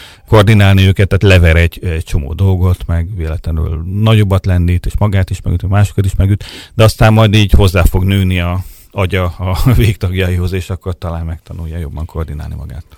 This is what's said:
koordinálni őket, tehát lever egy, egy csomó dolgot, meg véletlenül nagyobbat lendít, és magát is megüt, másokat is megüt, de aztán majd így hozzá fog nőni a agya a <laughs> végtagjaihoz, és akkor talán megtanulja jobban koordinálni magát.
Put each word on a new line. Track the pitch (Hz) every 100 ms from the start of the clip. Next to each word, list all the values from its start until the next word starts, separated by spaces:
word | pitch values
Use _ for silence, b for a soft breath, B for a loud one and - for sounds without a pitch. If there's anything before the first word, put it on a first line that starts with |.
| B B -
koordinálni | 110 101 104 98 95
őket, | 95 95 95
tehát | 92 104 92
lever | 85 80
egy, | 85 -
egy | 90 80
csomó | - 82 71
dolgot, | 80 98 92 90 92 -
meg | 85 85 101
véletlenül | 80 78 78 78 80 78
nagyobbat | 85 98 110 110 98 95 98
lendít, | 90 87 90 -
és | -
magát | 104 98 92
is | 90
megüt, | - 90 92
másokat | 98 104 -
is | 98
megüt, | - 98 101 B B B
de | -
aztán | 110 - 110
majd | 110 110
így | 104 98
hozzá | - 98 90
fog | 82 92
nőni | 95 98 95 90
a | 87 92 B B B
agya | 101 92 92
a | 90 - 92 92 127
<laughs> |
végtagjaihoz, | 117 107 - 92 92 90 90 90
és | 92 -
akkor | 92 95 87
talán | 87 82 82
megtanulja | 82 - 87 82 80
jobban | 71 71
koordinálni | 82 82 73 73 76
magát. | 73 73 - -